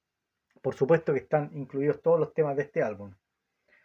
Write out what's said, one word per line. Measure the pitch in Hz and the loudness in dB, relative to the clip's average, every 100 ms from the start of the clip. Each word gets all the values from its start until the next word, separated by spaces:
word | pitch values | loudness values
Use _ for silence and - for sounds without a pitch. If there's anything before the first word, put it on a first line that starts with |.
| _ _ _ _ _ _ | _ _ _ _ _ _
Por | 135 - | -6 0
supuesto | 131 131 - | 4 2 2
que | 135 | -2
están | - 156 147 | 0 -2 -2
incluidos | 151 135 139 143 147 | -10 -10 -4 -2 0
todos | 170 165 | 2 2
los | 147 | 2
temas | - 151 139 | 0 0 0
de | |
este | 139 165 | -4 -2
álbum. | 120 101 101 98 _ _ _ _ _ _ | -4 -4 -14 -18 _ _ _ _ _ _